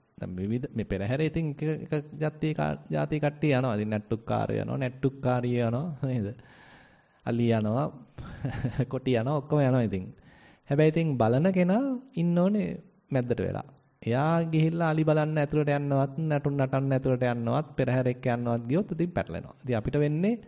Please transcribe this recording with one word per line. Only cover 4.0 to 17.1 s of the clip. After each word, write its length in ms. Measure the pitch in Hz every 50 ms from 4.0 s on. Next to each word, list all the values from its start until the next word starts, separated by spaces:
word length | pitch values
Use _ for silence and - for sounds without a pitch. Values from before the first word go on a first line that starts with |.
| 107 - 117 110 - - 110 110 107 107 110 107
යනවා, 160 | 104 110 127
නැට්ටුක්කාරියෝ 880 | 139 131 123 127 - - 135 135 - - 127 123 123 120 123 123 120 120
යනවා 400 | 113 117 123 160 180 147 - 143
නේද? 200 | 131 127 120 101 101 - - - - - - - - - - - - - _ _ _ _ _ -
අලි 220 | 123 120 120 117 117
යනවා, 360 | 113 110 107 107 110 131 151 - - - - - - - - - - -
<laughs> 520 | - 107 - - - 123 - - 123 -
කොටි 220 | 131 123 - 131 123
යනවා, 240 | 113 113 131 156
ඔක්කොම 240 | 147 131 - 151 147
යනවා 220 | 139 127 127 127 117
ඉතින්. 220 | 101 95 92 92 - - - - - - - - - - _ _ -
හැබැයි 220 | 139 143 156 156
ඉතින් 160 | 156 165 165 156 135
බලන 320 | 120 113 110 120 135 165 190
කෙනා 340 | 185 185 180 175 190 240 277 277 254 247 - - -
ඉන්න 240 | 165 170 170 175
ඕනේ 320 | 175 180 196 208 208 180 - - - - - _ _ _
මැද්දට 320 | _ 135 127 123 120 117
වෙලා. 280 | 113 92 92 95 - - - - _ _ _ _ _
එයා 320 | - 113 117 131 147 160 165 165 170
ගිහිල්ලා 460 | 165 160 156 156 165 165 165 170 160
අලි 160 | 156 156 156
බලන්න 320 | 156 151 156 151 151 156
ඇතුළට 340 | 156 143 147 151 151 147 147
යන්නවත්, 440 | 143 143 143 143 139 135 139 135 135 - 160
නැටුම් 320 | 156 151 143 143 147 143
නටන්න 400 | 139 131 131 139 135 135 135 135
ඇතුළට 300 | 127 135 131